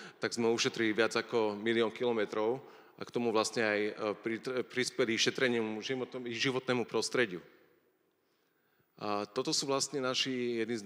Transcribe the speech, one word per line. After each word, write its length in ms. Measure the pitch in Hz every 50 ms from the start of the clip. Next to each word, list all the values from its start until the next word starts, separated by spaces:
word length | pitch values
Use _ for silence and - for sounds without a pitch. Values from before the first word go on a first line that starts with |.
| - - - -
tak 160 | - 107 -
sme 160 | 117 117 113
ušetrili 400 | 117 113 - 131 - - 113 110
viac 240 | 104 104 113 110 -
ako 400 | 117 113 - - 117 110 104 104
milión 400 | 104 107 117 117 113 113 107 110
kilometrov 640 | - 123 120 117 110 104 101 - 107 107 110 123 135 - - - - - - - -
a 80 | 104
k 60 | - -
tomu 160 | 123 120 117
vlastne 320 | 104 110 107 - - 123 113
aj, 160 | 107 104 104
e, 120 | 104 107 - - 110 107 98 -
pri-, 480 | - 117 113 110 - 131 127 127 110
prispeli 480 | - - 127 123 - - - 127 110 113
šetrením 640 | 104 - - - - 131 123 120 117 110 110 110 110
životnom-, 480 | 104 - 131 127 123 - - 127 123
životnému 560 | 120 120 113 110 135 123 127 - - 123 123 110
prostrediu. 560 | - 110 113 107 - - 127 123 101 87 82 - - - - _ _ _ _ _ _ _ _ _ _ _ _ _ _ _ _ _ _ _ _ _ _ _ _ _ _ _ -
A 240 | - 104 104 104 104 -
toto 240 | - 131 127 160 151
sú 80 | - - 139
vlastne 320 | 135 135 131 - - 143 131
naši 560 | 127 127 - - 139 131 123 120 120 120 117
jedni 160 | 113 107 120
z 80 | 110 101